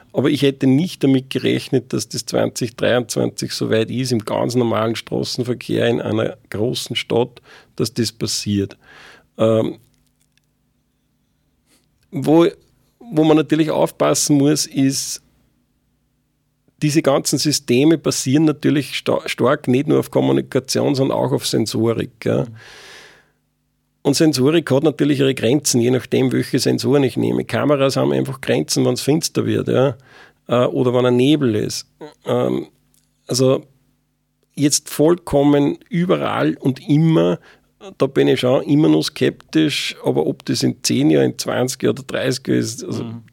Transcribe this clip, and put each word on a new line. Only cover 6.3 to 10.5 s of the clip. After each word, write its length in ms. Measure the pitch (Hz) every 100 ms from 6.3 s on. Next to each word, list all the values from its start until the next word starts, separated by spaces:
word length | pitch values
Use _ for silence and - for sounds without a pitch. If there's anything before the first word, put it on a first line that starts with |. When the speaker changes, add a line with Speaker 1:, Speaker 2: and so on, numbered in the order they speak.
| - _
Speaker 1:
großen 440 | 98 117 135 -
Stadt, 480 | 120 - 113 127 - - - _
dass 180 | - 147
das 200 | - 113
passiert. 680 | - 131 - 104 101 98 - _ - - - _ -
Ähm, 420 | 113 110 - - _ _ _ _ _ _ _